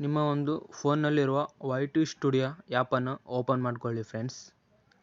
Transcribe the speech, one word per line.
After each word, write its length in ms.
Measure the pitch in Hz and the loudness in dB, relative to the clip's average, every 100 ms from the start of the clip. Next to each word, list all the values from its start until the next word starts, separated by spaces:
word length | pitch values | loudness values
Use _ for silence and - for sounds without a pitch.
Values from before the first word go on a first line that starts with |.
ನಿಮ್ಮ 160 | 147 151 | -2 2
ಒಂದು 520 | 151 143 143 156 - | 2 2 0 -2 -6
ಫೋನ್ನಲ್ಲಿರುವ 760 | - 143 151 147 147 135 139 147 - | -2 2 2 4 2 2 0 -2 -6
ವೈ 240 | 135 127 143 | -4 -2 0
ಟಿ 180 | 160 | 0
ಸ್ಟುಡಿಯೋ 440 | 156 - 143 131 131 | 0 0 2 2 0
ಆ್ಯಪನ್ನು 720 | 160 - 123 127 131 127 139 - | -4 -2 0 2 0 0 -4 -4
ಓಪನ್ 360 | 127 123 127 | -2 0 0
ಮಾಡ್ಕೊಳ್ಳಿ 400 | 123 120 117 113 | 0 -2 -4 -4
ಫ್ರೆಂಡ್ಸ್. 500 | 110 113 123 - - _ _ _ _ _ | -6 -6 -6 -8 -16 _ _ _ _ _